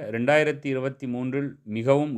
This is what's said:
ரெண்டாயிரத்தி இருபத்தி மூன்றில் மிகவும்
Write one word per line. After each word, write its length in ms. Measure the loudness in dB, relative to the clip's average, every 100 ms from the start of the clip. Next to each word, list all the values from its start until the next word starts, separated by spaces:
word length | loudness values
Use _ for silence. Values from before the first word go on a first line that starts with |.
| -4
ரெண்டாயிரத்தி 560 | -2 4 4 4 0 -4
இருபத்தி 340 | -2 -4 -6 -6
மூன்றில் 400 | -4 -4 -4 -4 -8 -8
மிகவும் 480 | -2 2 4 2